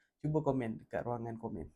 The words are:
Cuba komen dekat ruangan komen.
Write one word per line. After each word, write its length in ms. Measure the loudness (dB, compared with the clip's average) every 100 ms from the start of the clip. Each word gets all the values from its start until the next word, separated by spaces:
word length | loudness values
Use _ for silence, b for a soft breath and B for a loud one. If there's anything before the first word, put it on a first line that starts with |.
| _ _
Cuba 180 | 2 4 4
komen 400 | 2 2 -2 -4
dekat 160 | -2
ruangan 320 | 0 -2 -2 -4
komen. 240 | -4 -4 -8